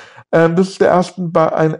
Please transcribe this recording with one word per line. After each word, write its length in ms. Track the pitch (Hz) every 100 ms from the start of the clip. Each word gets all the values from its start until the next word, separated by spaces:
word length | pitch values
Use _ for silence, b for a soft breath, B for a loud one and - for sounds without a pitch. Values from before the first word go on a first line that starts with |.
| B B _
Ähm, 240 | 165 165 170
das 140 | 190
ist 100 | -
der 80 | -
ersten 420 | 180 180 - 175
Ba-, 240 | 170 156
ein, 220 | - 160